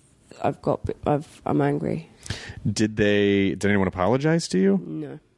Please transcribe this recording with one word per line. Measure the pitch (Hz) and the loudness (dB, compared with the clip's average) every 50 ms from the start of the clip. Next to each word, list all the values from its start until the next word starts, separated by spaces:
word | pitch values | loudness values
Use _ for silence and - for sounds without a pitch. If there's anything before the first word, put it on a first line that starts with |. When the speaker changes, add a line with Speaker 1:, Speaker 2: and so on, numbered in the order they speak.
| _ _ _ _ _ - - - | _ _ _ _ _ -20 -14 -4
Speaker 1:
I've | - 120 139 - | -4 -4 -4 -2
got, | - 151 - - - - - - - | -2 -2 -2 -2 -4 -8 -10 -4 -2
I've, | - 147 139 160 - - - - | 0 0 0 -2 -8 -18 -10 -6
I'm | - 143 143 | -2 0 2
angry. | 143 147 143 151 156 - - 165 165 - - - - - - - - - - - - 107 | 2 2 0 -2 -2 -4 -4 -6 -8 -14 -20 -20 -14 -12 -12 -12 -12 -14 -14 -6 -6 -4
Speaker 2:
Did | 104 - 110 107 107 | 0 0 0 0 2
they, | 107 104 104 104 101 101 101 101 98 98 95 | 2 2 4 4 4 4 4 4 4 2 2
did | 69 - - | 0 0 2
anyone | 101 104 98 95 92 | 2 2 4 2 0
apologize | - 92 90 101 123 135 143 156 165 170 - - | 0 0 0 2 2 2 2 0 0 0 -2 -2
to | - 185 | 0 2
you? | 190 196 196 185 180 | 2 2 2 0 -2
Speaker 1:
No. | 170 156 156 151 135 139 151 _ _ _ | -6 -10 -10 -10 -12 -14 -16 _ _ _